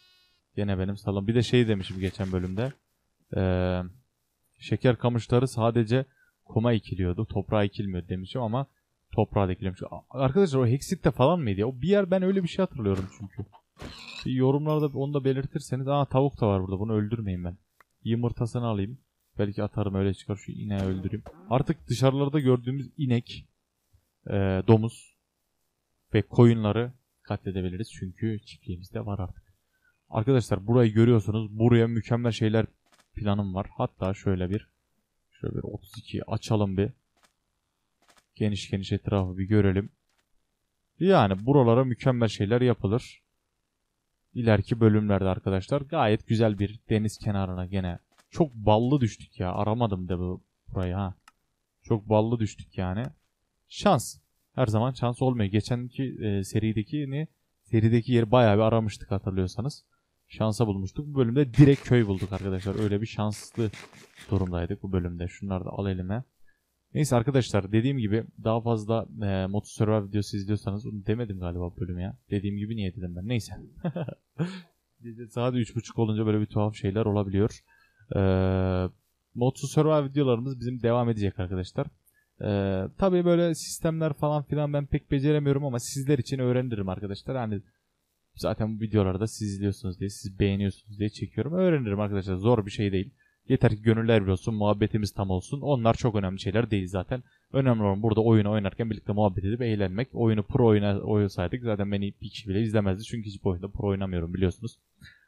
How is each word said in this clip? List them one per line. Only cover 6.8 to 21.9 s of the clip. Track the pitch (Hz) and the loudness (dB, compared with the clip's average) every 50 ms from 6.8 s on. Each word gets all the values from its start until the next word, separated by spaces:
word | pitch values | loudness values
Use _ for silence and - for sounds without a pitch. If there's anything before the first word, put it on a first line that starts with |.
| - - - 92 92 90 90 - 110 | -2 -4 -4 -2 -2 -2 -2 -2 -4
Toprağa | - - 104 92 - - 107 101 | -4 -4 -6 -4 0 0 2 2
ekilmiyor | 101 - - 107 98 92 87 85 95 | 0 -2 -4 -6 -6 -6 -6 -6 -6
demişim | - 92 95 - - 131 | -8 -8 -8 -8 -6 -4
ama | 120 107 110 131 139 - _ _ _ _ _ _ _ _ - | -4 -2 -2 -4 -4 -6 _ _ _ _ _ _ _ _ 0
toprağa | - 107 - - 107 98 92 | 0 0 2 2 0 0 0
da | 92 | 0
ekiliyormuş. | - 98 92 90 - - | -2 -4 -6 -6 -8 -10
A-, | - - - - - - 131 | -12 -12 -14 -16 -12 -4 -2
arkadaşlar | 135 131 131 196 196 165 135 131 | 0 2 4 4 2 4 2 2
o | 127 | 2
Hexit'te | 113 123 135 - - 190 - - 160 | 2 2 0 -2 -4 -4 0 0 0
falan | 127 - 123 143 175 180 | 2 4 4 4 4 2
mıydı | 147 110 95 95 | 0 -2 0 0
ya? | 104 127 | 0 -2
O | 135 123 | -2 -4
bir | 131 175 | 0 2
yer | 202 202 196 175 | 2 2 2 2
ben | 185 190 185 | 0 0 0
öyle | 185 196 196 180 | 0 0 0 -2
bir | 165 | -2
şey | - - 190 | -2 -2 -2
hatırlıyorum | - - 135 110 98 98 95 95 95 - - | -2 -2 -2 -2 0 0 0 -2 -6 -10 -14
çünkü. | 104 95 - - 101 - - - _ _ _ - - - - - - - - - - | -16 -14 -12 -12 -14 -14 -16 -20 _ _ _ -18 -18 -16 -16 -18 -18 -18 -14 -10 -6
Bir | - 131 | -4 0
yorumlarda | 127 127 131 135 143 151 151 156 151 147 | 2 2 4 2 2 2 0 0 0 0
onu | 143 135 127 135 143 147 | -2 -2 -4 -4 -2 -2
da | 143 131 | 0 0
belirtirseniz. | 135 135 131 135 - - 160 - - 131 127 135 131 | 0 0 0 -2 -6 -6 -8 -8 -6 -6 -4 -2 0
Aa | 143 143 139 | 0 0 0
tavuk | - - 127 139 143 - - | 2 2 2 2 2 0 0
da | 120 | 2
var | 104 101 95 92 | 2 2 2 0
burada. | 92 95 92 | -2 -2 -2
Bunu | 104 113 110 | -2 0 0
öldürmeyeyim | 107 107 104 117 113 110 98 92 90 90 | 0 0 0 -2 -4 -2 -2 -4 -4 -4
ben. | 87 90 - _ _ _ _ _ _ _ _ - | -6 -8 -10 _ _ _ _ _ _ _ _ -4
Yumurtasını | 107 113 117 120 117 113 - 123 110 - 123 120 | -2 0 0 0 -2 -2 -2 -4 -2 -2 -2 -2
alayım. | 117 110 101 98 107 131 131 _ _ _ _ _ _ - - | -2 -2 -2 -2 -4 -6 -12 _ _ _ _ _ _ -4 -4
Belki | 107 101 101 - 104 | -2 -2 -2 -4 -4
atarım | 104 - 113 104 101 95 | -4 0 0 2 2 4
öyle | 95 98 98 92 | 4 2 2 0
çıkar. | - - - - | -2 -4 -6 -6
Şu | 101 - - - | -6 -8 -12 -12
ineği | 123 117 107 104 98 | -8 -6 -4 -2 -2
öldüreyim. | 95 95 95 95 95 95 - 104 - - - - - - | 0 0 -2 -2 -4 -4 -6 -6 -10 -10 -20 -14 -6 -2
Artık | 113 127 139 - 160 - - | 0 0 0 0 -4 -4 -4
dışarılarda | - | -6